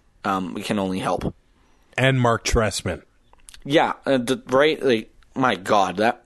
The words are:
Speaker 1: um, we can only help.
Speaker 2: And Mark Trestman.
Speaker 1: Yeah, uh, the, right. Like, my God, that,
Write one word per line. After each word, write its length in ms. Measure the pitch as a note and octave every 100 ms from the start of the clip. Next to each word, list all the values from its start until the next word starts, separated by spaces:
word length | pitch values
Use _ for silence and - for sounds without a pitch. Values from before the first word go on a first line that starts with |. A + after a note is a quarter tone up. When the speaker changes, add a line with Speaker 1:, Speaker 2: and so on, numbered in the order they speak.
| _ _ G#2
Speaker 1:
um, 280 | F#2+ F#2
we 80 | -
can 160 | - G#2
only 200 | F#2+ F#2
help. 340 | F2+ F2+ - - _ _ _ _ _ -
Speaker 2:
And 220 | C3 C3
Mark 240 | B2 A2
Trestman. 600 | - A#2+ G#2+ - G2+ D#2+ - _ _ _ - -
Speaker 1:
Yeah, 300 | C#3+ D3+ A#2 - -
uh, 120 | C3+
the, 240 | A#2+ C3 -
right. 340 | B2+ D3+ D3+
Like, 300 | C3+ A2+ A2 _ - -
my 200 | C3 F#2+
God, 420 | F#2 G#2+ F#2 F2+
that, 240 | A2 -